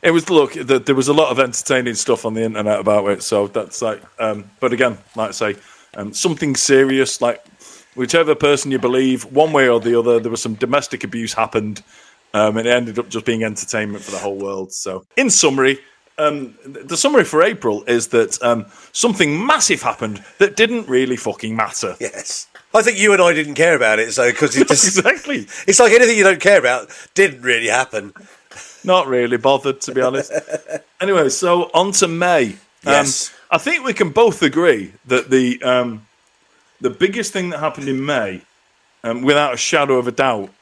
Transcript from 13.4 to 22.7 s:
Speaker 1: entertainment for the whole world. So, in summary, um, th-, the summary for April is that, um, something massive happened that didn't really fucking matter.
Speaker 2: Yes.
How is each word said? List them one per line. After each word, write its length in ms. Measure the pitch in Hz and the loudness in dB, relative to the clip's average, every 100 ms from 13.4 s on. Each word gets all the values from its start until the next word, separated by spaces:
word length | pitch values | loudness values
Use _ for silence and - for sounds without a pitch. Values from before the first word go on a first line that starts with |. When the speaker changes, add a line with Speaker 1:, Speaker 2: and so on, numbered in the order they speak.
Speaker 1:
entertainment 580 | 110 104 - 110 107 101 | -2 -6 -6 -6 -6 -8
for 80 | - | -10
the 80 | 95 | -8
whole 180 | 101 98 | -8 -6
world. 360 | 98 98 95 | -8 -8 -10
So, 340 | - - 92 _ - | -10 -10 -10 _ -2
in 140 | 262 | 0
summary, 480 | - 156 135 135 135 _ _ _ - | 2 2 2 0 0 _ _ _ -4
um, 360 | 151 147 127 _ | -2 -2 -10 _
th-, 220 | 139 143 135 | -20 -20 -10
the 80 | 165 | -2
summary 280 | 277 285 | 2 2
for 180 | - 156 | 2 2
April 420 | 196 214 120 104 | 2 2 -4 -4
is 240 | - 120 110 | 0 -2 0
that, 340 | 120 110 - | 0 0 0
um, 240 | 120 117 104 - - | -2 -2 -4 -18 -16
something 520 | - 240 196 160 147 240 | -4 -2 0 0 -2 -2
massive 360 | 302 - 156 | 0 0 -2
happened 400 | 123 107 113 101 - _ | -4 -6 -8 -8 -16 _
that 180 | 196 - | -2 2
didn't 320 | 220 240 208 | 0 0 -2
really 280 | 127 131 123 | 0 0 -4
fucking 400 | - 101 110 110 | -6 -8 -8 -4
matter. 400 | 107 - 101 90 | -4 -4 -8 -8
Speaker 2:
Yes. 480 | 117 98 98 - - - _ | -10 -10 -12 -12 -14 -20 _